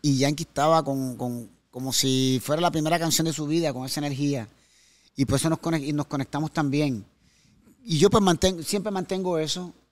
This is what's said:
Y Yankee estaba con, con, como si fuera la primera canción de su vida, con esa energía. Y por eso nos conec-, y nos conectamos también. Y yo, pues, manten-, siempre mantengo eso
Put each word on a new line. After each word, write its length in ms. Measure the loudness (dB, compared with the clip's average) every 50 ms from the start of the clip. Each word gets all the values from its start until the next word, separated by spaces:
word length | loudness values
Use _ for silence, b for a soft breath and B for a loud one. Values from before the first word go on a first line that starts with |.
Y 160 | 2 2 2
Yankee 260 | 4 2 2 0 -2 -8
estaba 400 | -6 _ 0 2 4 4 4 2
con, 320 | 0 -4 -4 -4 -6 -6
con, 320 | -6 -6 -6 -6 -8 -10 -14 _ _ _ _
como 240 | -12 -8 -6 -2 -2
si 480 | 0 2 2 2 2 2 2 2 0 0
fuera 180 | -2 -2 2
la 100 | 2 2
primera 260 | 2 2 0 0 0
canción 280 | 0 2 0 2 2 0
de 80 | 0 -2
su 120 | -4 -4
vida, 260 | 0 0 0 0 0 -2
con 120 | -4 -6
esa 140 | -6 -6 -4
energía. 480 | -4 -4 -2 -2 -2 -2 -2 -2 -6 -10 b b b b b b b b b b b b b
Y 100 | -2 0
por 100 | 2 2
eso 120 | 0 2 0
nos 100 | -2 -2
conec-, 280 | -2 -2 -2 -2 -2
y 60 | -2 -4
nos 140 | -4 -4
conectamos 440 | -4 -4 -6 -6 -4 -4 -4 -4 -4
también. 540 | -2 -2 -2 0 0 0 0 0 -2 -4 -8 _ _ b b b b b b b b b _ _ _ _ -6
Y 140 | -2 2 4
yo, 100 | 6 6
pues, 140 | 6 6 4
manten-, 400 | 4 4 4 2 0 0 0 -6
siempre 280 | -4 -4 -2 -2 -2
mantengo 460 | -4 -4 -4 -4 -4 -4 -2 0 0
eso 340 | 0 -2 -2 -4 -6 -8 -12 -14 _ _ _